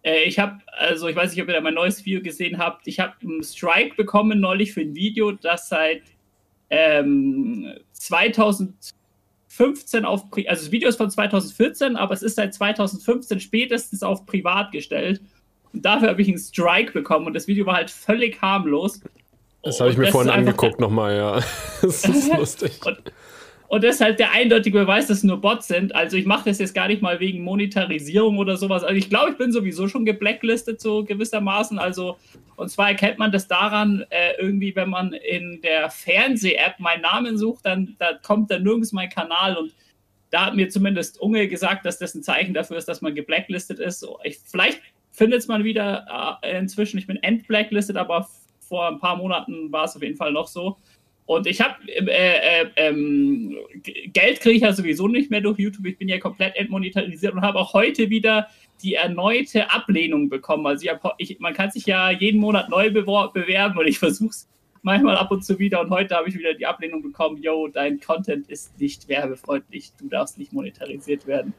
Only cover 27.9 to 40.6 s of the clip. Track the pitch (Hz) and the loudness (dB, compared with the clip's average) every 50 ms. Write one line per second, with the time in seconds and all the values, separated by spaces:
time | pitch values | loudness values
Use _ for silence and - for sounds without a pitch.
27.9 | 160 156 143 147 170 208 220 220 208 196 196 190 190 185 196 196 190 180 180 165 | -4 -6 -6 0 2 4 4 4 2 2 0 0 0 -2 0 0 0 0 2 2
28.9 | 196 190 190 190 202 226 294 349 285 - 254 247 233 240 196 190 160 170 190 196 | 2 2 2 2 2 2 2 2 2 0 0 0 2 0 0 -2 -2 -2 -4 -2
29.9 | - 262 226 214 208 208 208 208 - - - 226 226 226 - - 220 - - 220 | -2 0 0 0 0 0 0 -2 -2 0 0 0 0 0 -2 -8 -8 -4 -4 -2
30.9 | 214 214 208 208 208 202 220 226 - 214 202 196 196 208 226 214 220 185 170 185 | -2 -2 -2 -2 -4 -4 -4 -4 -2 -2 0 0 0 0 -2 -2 -2 -4 -4 -4
31.9 | 185 185 180 180 175 _ _ _ _ - _ _ _ - 180 185 - - 202 202 | -4 -4 -6 -8 -8 _ _ _ _ -20 _ _ _ -12 -10 -6 0 2 2 2
32.9 | 202 196 196 208 226 - 220 214 196 196 190 _ 180 180 196 208 208 208 214 208 | 2 2 0 0 0 0 0 2 2 0 0 _ 0 0 0 2 2 2 2 2
33.9 | 202 196 - _ - 175 175 175 - - 190 196 202 196 196 196 180 190 185 190 | 2 0 -2 _ -2 0 0 0 0 -2 -2 0 0 0 -2 -2 -2 -2 -2 -2
34.9 | 185 185 185 185 165 - - - 175 175 175 175 170 160 160 165 156 160 156 156 | -2 -2 -4 -4 -6 -6 -6 -4 -4 -4 -6 -10 -12 -4 -2 0 2 2 0 -2
35.9 | - - - 170 175 196 247 269 262 220 202 185 160 - 151 190 - - 180 170 | -6 -10 -2 2 2 2 4 2 0 0 2 0 2 2 0 0 -2 -2 -2 -2
36.9 | 170 170 165 165 190 226 247 240 220 208 214 226 233 - _ 196 185 190 190 - | -2 0 0 0 0 0 0 -2 -2 -2 -2 -2 -4 -2 _ -2 0 0 -2 -4
37.9 | - _ 175 170 160 - - - 208 214 214 202 196 180 185 202 226 233 226 220 | -4 _ -2 -2 -2 -4 -2 0 2 2 2 0 0 0 2 2 2 2 0 -2
38.9 | 208 190 185 180 - 190 165 160 156 180 190 190 185 165 160 160 _ _ _ _ | -2 -4 -6 -4 -6 -6 -4 -2 -2 0 0 0 0 -2 -4 -6 _ _ _ _
39.9 | _ _ _ _ _ _ _ _ - 170 190 - - 202 | _ _ _ _ _ _ _ _ 0 0 0 2 2 2